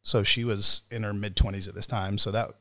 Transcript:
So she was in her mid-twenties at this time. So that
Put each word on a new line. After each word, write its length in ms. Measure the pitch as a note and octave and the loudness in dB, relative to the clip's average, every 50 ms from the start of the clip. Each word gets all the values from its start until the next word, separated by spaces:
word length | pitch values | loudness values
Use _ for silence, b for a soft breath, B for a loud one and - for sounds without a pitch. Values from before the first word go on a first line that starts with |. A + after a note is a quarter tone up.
| - | -2
So 200 | - - A#2 G2 | 0 2 2 2
she 220 | - - B2 A#2 | 2 2 2 0
was 380 | A#2+ G#2+ G2+ G#2 - - - - _ | -2 0 2 4 4 4 2 0 _
in 120 | - A2+ A2 | -8 -6 -6
her 100 | G#2 G#2 | -4 -4
mid-twenties 540 | G2+ G2+ G#2 F#2+ - - G2+ G2 G2 F#2+ F#2+ | -4 -6 0 2 2 2 4 0 -4 -8 -8
at 60 | F#2 | -6
this 120 | G#2 G#2 | -6 -6
time. 320 | - - G#2+ F#2+ F#2+ G2 G2 | -4 -4 -4 -4 -2 0 0
So 120 | - G#2 G2 | 0 0 0
that 180 | A2+ A2+ - - _ | -2 -4 -4 -8 _